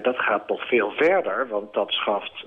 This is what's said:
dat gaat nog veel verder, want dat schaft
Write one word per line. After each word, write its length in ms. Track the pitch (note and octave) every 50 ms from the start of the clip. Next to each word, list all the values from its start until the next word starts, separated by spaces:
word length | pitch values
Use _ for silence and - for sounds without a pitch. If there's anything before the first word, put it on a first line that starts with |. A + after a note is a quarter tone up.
| -
dat 160 | - B2+ -
gaat 300 | - B2 G#2+ G#2 - -
nog 200 | G2+ F2+ - -
veel 220 | B2+ A#2+ G2+ G#2
verder, 560 | - - C#3+ E3 F#3+ F#3+ D#3+ G#2 F#2+ A2+ C3+ B2
want 260 | G#2+ G#2 G2+ - -
dat 160 | A2+ G2+ -
schaft 560 | - - - - G#2 G2+ - - - - -